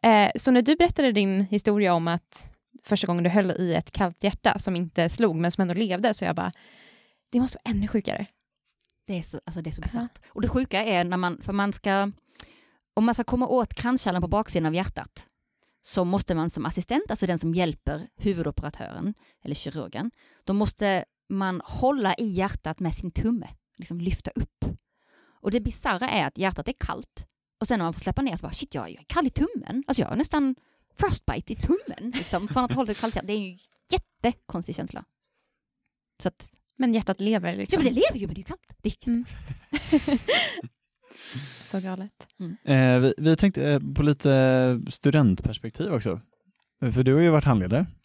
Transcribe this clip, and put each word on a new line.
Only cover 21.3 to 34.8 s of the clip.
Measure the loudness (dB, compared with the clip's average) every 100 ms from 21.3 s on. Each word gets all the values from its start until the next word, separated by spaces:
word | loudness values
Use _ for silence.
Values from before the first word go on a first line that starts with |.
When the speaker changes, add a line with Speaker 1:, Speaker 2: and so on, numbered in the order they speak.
| -4 -2 -4 -8
Speaker 2:
hålla | 0 0 2 0 0
i | -2
hjärtat | -2 -2 -4 -8 -4
med | -4
sin | -4 -6
tumme, | -2 -2 -2 -6 -18 _ _
liksom | -12 -6
lyfta | -4 -4 -6 -6
upp. | -6 _ -8 -8 _ _ _ _ _ _
Och | -2
det | -2
bisarra | -2 -6 -4 -2 0
är | 0 -2
att | 0
hjärtat | -2 -2 -8
är | -6
kallt | -6 -6 -10 -18 -20 _ _ _
och | -2
sen | 0
när | 0
man |
får | -2
släppa | -4 -2
ner | -2 -4
så |
bara, | -8
"Shit, | -10 -8 -8
jag | -10
är | -14 _
kall | -2 0
i |
tummen." | 0 -2 -4 -6 -6 -2
Alltså | -2
jag | 0
har | -2
nästan | 0 0 0 -2 _ _ _ -4
frostbite | -2 -2 -4 -6 -6
i | -6
tummen, | 0 0 -2 -10 -8 -6
liksom, | -4 -4 -2
från | -2
att | 0
ha | 0
hållit | -2
ett | -2
kallt | -4 -4
hjärta. | -4
Det |
är | -6
ju | -6
en | -12 _ _ _
jättekonstig | -2 -2 _ -2 -2 _ -10 -8
känsla. | -10